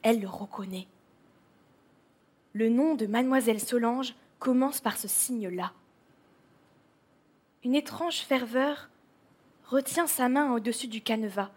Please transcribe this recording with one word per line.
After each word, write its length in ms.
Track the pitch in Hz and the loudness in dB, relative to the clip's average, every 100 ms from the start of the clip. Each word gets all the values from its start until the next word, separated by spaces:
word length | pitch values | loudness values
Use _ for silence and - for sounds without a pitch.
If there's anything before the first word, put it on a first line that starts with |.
elle 180 | 220 233 | 4 2
le 60 | 190 | -2
reconnaît. 600 | 190 202 - 190 185 185 _ _ _ _ _ _ _ _ _ _ _ _ _ _ _ _ | -10 -12 -10 -10 -10 -12 _ _ _ _ _ _ _ _ _ _ _ _ _ _ _ _
Le 160 | 214 226 | 0 2
nom 260 | 233 311 285 | 4 4 2
de 120 | 214 | 0
Mademoiselle 520 | 226 262 262 233 214 | 0 2 2 2 0
Solange 560 | - 247 233 240 262 - _ _ | 0 0 2 0 -4 -10 _ _
commence 400 | 262 254 269 277 | 2 4 2 0
par 180 | 214 - | -4 -4
ce 100 | 202 | -4
signe-là. 640 | - - 240 190 180 180 - _ _ _ _ _ _ _ _ _ _ _ _ _ _ _ _ _ _ | -2 -2 -4 -4 -6 -6 -10 _ _ _ _ _ _ _ _ _ _ _ _ _ _ _ _ _ _
Une 120 | 247 277 | 0 0
étrange 440 | 294 - 339 330 | 0 -6 -4 -4
ferveur 680 | - 262 240 247 277 294 - _ _ _ _ _ _ _ - | 0 0 0 0 0 -2 -12 _ _ _ _ _ _ _ 0
retient 420 | 269 269 330 320 | 0 0 0 0
sa 220 | - 247 | 2 2
main 240 | 269 294 | 4 2
au-dessus 340 | 233 214 226 247 | 0 -2 -4 -6
du 140 | 214 | -6
canevas. 480 | 220 220 214 190 196 | -4 -2 -2 -4 -6